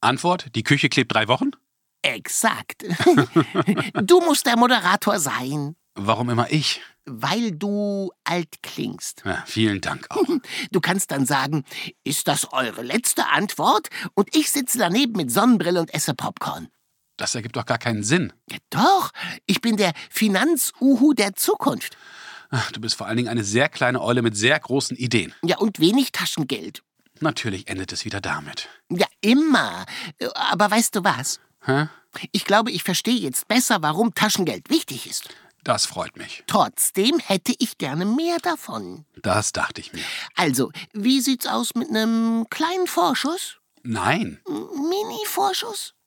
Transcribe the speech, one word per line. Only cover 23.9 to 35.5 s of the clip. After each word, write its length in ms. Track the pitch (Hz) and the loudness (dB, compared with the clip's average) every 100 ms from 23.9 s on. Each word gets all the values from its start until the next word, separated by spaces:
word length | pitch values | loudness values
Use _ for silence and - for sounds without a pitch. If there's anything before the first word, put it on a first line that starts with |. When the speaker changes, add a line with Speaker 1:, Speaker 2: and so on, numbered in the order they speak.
| 127 | 0
Speaker 1:
Eule 200 | - 120 | 0 2
mit 140 | 117 104 | 2 2
sehr 240 | 113 151 | 2 2
großen 380 | - 131 - - | 2 -2 -2 -4
Ideen. 360 | 123 113 82 - | 0 0 -2 -6
Speaker 2:
Ja, 140 | 170 175 | -2 0
und 220 | 214 - | 0 2
wenig 320 | 160 240 269 | 4 4 0
Taschengeld. 720 | - 175 - 143 117 82 - _ _ _ _ | -2 -4 -4 -4 -4 -8 -16 _ _ _ _
Speaker 1:
Natürlich 480 | 160 - 113 95 - | -4 -2 -4 -6 -8
endet 240 | 95 95 | -10 -8
es 100 | 90 110 | -8 -8
wieder 140 | 101 | -8
damit. 460 | 92 90 73 - - - _ | -6 -6 -8 -12 -14 -16 _
Speaker 2:
Ja, 180 | 180 190 _ | -2 -2 _
immer. 640 | 202 254 320 247 123 85 185 - - - - - | 4 4 6 2 2 -4 -12 -12 -12 -8 -8 -4
Aber 360 | - 170 208 | -2 2 4
weißt 240 | 214 226 208 | 4 2 0
du 80 | |
was? 360 | 190 123 135 - _ _ - | 0 0 -4 -8 _ _ -2
Speaker 1:
Hä? 220 | 135 151 - _ - - | 0 0 -6 _ -16 -6
Speaker 2:
Ich 140 | 202 - | -6 2
glaube, 260 | 202 226 | 2 2
ich 120 | 180 | -4
verstehe 320 | - 180 - 240 | -2 -2 0 0
jetzt 300 | 165 123 - | 0 -6 -2
besser, 340 | 226 247 214 | -2 0 0
warum 320 | 151 156 226 - | 0 0 0 2
Taschengeld 540 | 214 - 175 95 - | 0 2 0 -4 -2
wichtig 400 | 311 - 131 - | -2 -2 -12 -10
ist. 200 | - - - - | -10 -10 -20 -20